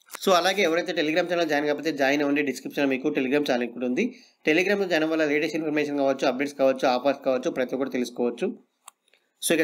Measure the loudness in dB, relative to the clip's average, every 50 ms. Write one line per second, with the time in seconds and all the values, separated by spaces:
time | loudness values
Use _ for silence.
0 | _ -20 -16 -2 2 4 4 4 4 2 2 2 2 2 2 0 0 -2 -2 -2
1 | 0 0 0 0 0 0 0 0 0 0 0 0 0 0 -2 0 -2 -4 0 2
2 | 2 2 2 2 2 2 0 0 0 -2 -4 -6 -10 -8 -4 -2 0 0 0 0
3 | -2 -2 -2 0 0 0 0 0 2 0 0 0 -2 -4 -6 -4 -4 -2 -2 -2
4 | -2 -4 -6 -10 -20 _ _ _ 0 2 2 2 2 2 0 0 0 0 0 0
5 | 0 0 0 0 0 2 0 0 0 -2 -2 -4 -4 -2 -2 -2 -2 -2 -2 0
6 | 0 0 0 0 0 0 0 0 -4 -6 -2 2 2 2 2 2 2 0 2 2
7 | 2 0 0 0 0 -2 -2 0 -2 -2 -2 -2 -4 -4 -4 -4 -4 -4 -4 -4
8 | -4 -4 -4 -4 -2 -2 -2 -2 -4 -6 -6 -8 _ _ _ _ _ -20 -20 _
9 | _ _ _ _ _ _ _ _ -2 0 2 2